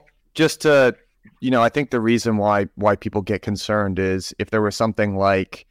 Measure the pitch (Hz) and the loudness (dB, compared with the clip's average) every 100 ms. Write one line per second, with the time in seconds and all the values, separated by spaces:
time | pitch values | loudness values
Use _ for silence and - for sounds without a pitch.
0 | _ _ _ - 156 - 156 143 127 113 | _ _ _ 0 0 2 2 4 4 2
1 | _ _ - _ 131 127 117 147 139 123 | _ _ -20 _ -2 2 2 0 -2 -2
2 | 113 117 117 107 104 101 98 - 104 101 | 0 0 0 0 2 0 -2 -2 0 0
3 | 107 101 95 101 - 101 - 107 101 92 | -2 -6 -4 -6 -6 -6 -4 -2 -2 -2
4 | 95 95 - - 104 110 107 - 113 107 | -2 -4 -6 -10 -4 -2 -2 -2 -2 -2
5 | 104 98 98 95 95 - _ | -4 0 0 0 -2 -10 _